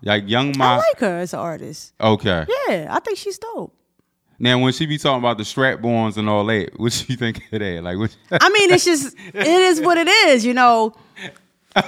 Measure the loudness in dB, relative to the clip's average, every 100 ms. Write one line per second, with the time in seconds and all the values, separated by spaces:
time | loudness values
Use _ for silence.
0 | -2 -2 0 0 0 2 2 2 0 0
1 | -2 -4 -6 -8 -8 -10 -14 -18 -20 -2
2 | 2 2 0 -2 -2 -2 -2 -4 -4 -6
3 | -4 -8 -10 -12 -12 -12 -12 _ _ _
4 | _ _ _ -2 0 2 2 0 -4 -2
5 | 0 0 0 -2 -4 0 0 0 0 0
6 | 0 -2 0 0 2 0 -2 -4 -4 -4
7 | -6 -4 -4 -6 -8 -8 -6 -8 -6 -4
8 | -6 -8 -4 2 2 4 4 4 2 -2
9 | -4 -12 -10 -2 2 4 4 2 2 2
10 | 4 4 6 4 2 4 4 4 0 -6
11 | _ -18 -16 -18 _ _ _ -2